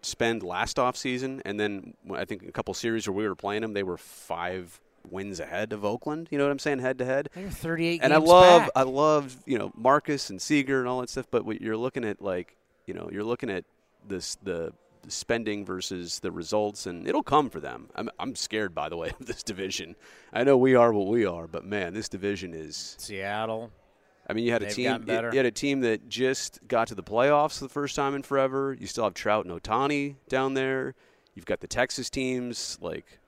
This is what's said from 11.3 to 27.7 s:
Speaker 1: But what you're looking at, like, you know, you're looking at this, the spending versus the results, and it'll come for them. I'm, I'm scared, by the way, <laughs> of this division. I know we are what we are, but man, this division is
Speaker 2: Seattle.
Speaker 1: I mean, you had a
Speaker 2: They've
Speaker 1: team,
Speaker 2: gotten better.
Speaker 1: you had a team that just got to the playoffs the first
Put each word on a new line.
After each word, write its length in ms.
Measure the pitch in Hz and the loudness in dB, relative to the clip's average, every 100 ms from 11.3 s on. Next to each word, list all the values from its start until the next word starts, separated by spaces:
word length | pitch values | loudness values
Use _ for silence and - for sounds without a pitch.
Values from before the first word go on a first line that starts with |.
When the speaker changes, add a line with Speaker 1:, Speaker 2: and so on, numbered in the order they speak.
Speaker 1:
But 140 | 120 104 | -2 0
what 160 | 110 | -6
you're 160 | 110 110 | -4 -2
looking 260 | 123 - | -4 -4
at, 180 | 113 101 | -6 -4
like, 360 | 98 90 87 _ _ _ - | -4 -4 -6 _ _ _ -14
you 80 | |
know, 140 | 90 85 | -10 -8
you're 100 | 92 | -6
looking 260 | 107 123 127 | -4 -4 -4
at 140 | 92 - _ _ _ 104 | -6 -8 _ _ _ -10
this, 300 | 95 - - | -8 -8 -10
the 300 | 95 85 80 - _ _ - | -6 -6 -6 -10 _ _ -14
spending 560 | - - 120 107 104 98 | -12 -4 -2 -2 -6 -6
versus 540 | 92 92 95 87 - | -8 -6 -8 -8 -8
the 100 | 95 | -8
results, 520 | 87 82 107 107 104 - | -8 -2 0 0 -4 -10
and 220 | 87 87 | -8 -2
it'll 160 | 294 | -2
come 260 | - - 269 | 2 2 2
for 120 | 80 | -4
them. 260 | 71 60 - - | -10 -12 -14 -10
I'm, 140 | 110 - | -10 -8
I'm 160 | 90 - | -10 -8
scared, 400 | - 110 101 80 | -6 -4 -4 -4
by 140 | 76 | -6
the 80 | 85 | -6
way, 100 | 80 | -8
<laughs> 100 | - | -10
of 40 | - | -12
this 160 | - | -12
division. 540 | - 95 95 92 85 87 - - - | -10 -8 -6 -8 -10 -16 -20 -20 -10
I 100 | - | 0
know 140 | 131 135 | 4 6
we 180 | 131 127 | 8 8
are 160 | 120 | 6
what 160 | 107 95 | 4 2
we 180 | 117 101 | 2 0
are, 220 | 85 82 | -2 -8
but 160 | 82 | -10
man, 300 | 90 104 87 | -6 -6 -4
this 160 | 98 110 | -6 -8
division 440 | 98 101 101 90 | -6 -4 -4 -8
is 440 | 82 78 76 - - | -12 -12 -12 -14 -14
Speaker 2:
Seattle. 720 | - 101 98 104 110 110 113 - _ _ _ _ - | -12 -8 -6 -4 -4 -6 -8 -18 _ _ _ _ -8
Speaker 1:
I 40 | |
mean, 100 | 107 | -2
you 80 | 120 | 0
had 120 | 117 | 0
a 20 | 101 | -2
Speaker 2:
They've 100 | 107 | -2
Speaker 1:
team, 100 | 123 | -2
Speaker 2:
gotten 140 | 113 110 | -2 -2
better. 240 | 113 117 | -2 0
Speaker 1:
you 60 | 131 | 2
had 80 | 123 | 2
a 60 | |
team 280 | 113 143 139 | 0 -2 0
that 300 | 123 110 - | 2 0 -4
just 500 | 110 127 135 - - - | -2 0 0 -6 -12 -2
got 220 | 117 113 | 0 0
to 60 | 101 | -4
the 80 | |
playoffs 540 | 85 110 135 147 151 - | -4 2 4 4 2 -2
the 80 | |
first 260 | 135 | -8